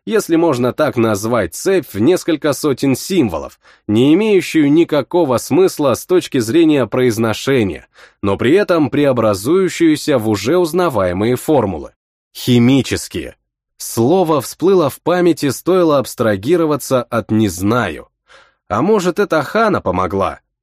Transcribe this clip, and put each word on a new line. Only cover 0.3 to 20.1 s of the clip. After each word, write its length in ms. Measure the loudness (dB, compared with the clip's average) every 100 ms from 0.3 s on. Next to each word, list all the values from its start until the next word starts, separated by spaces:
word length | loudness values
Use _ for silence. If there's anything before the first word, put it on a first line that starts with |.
| 2
можно 360 | 2 2 0
так 240 | 0 -2 0
назвать 580 | 0 0 -2 -2 -2
цепь 320 | -4 -2 -2 -2
в 60 | -2
несколько 540 | 0 0 -2 -4 -2
сотен 420 | -2 -2 -2 0
символов, 640 | -2 -2 0 0 -2 -10 -16 _ _ -2
не 260 | 2 4
имеющую 560 | 4 4 2 0 0 2
никакого 680 | 4 2 0 -2 0 0 0
смысла 560 | 0 2 2 2 0
с 100 | -2
точки 340 | 0 0 0 -2
зрения 480 | 0 2 4 2 0
произношения, 1000 | 0 0 0 -2 -2 -2 0 0 -4 -14 _ -20 _
но 140 | -4 0
при 160 | 2
этом 380 | 2 2 0 0
преобразующуюся 1300 | 0 0 2 0 0 0 0 0 2 2 2 0 0
в 100 | 0
уже 300 | -2 0 0
узнаваемые 760 | 0 0 -2 0 -2 0 -2 -2
формулы. 560 | 0 0 0 -4 -12 _ _ _ _ -10
Химические. 1000 | 0 2 4 2 0 -4 -6 -10 -12 -16 _ _ _ -18
Слово 640 | -8 -2 0 2 0 -2
всплыло 500 | -4 -4 0 2 0
в 100 | -2
памяти, 500 | -2 0 0 0 -2
стоило 480 | -4 -2 0 2 0
абстрагироваться 1040 | -2 -2 -2 -2 0 0 0 -2 -2 -2
от 280 | -2 -6 -2
«не 180 | 0 0
знаю». 600 | 0 -2 0 -2 -8 -16 _ _ -20 _ _ -8
А 140 | -2
может, 360 | 0 0 0 -2
это 240 | -2 -2
Хана 380 | -2 -2 0 0
помогла, 600 | -2 -2 -2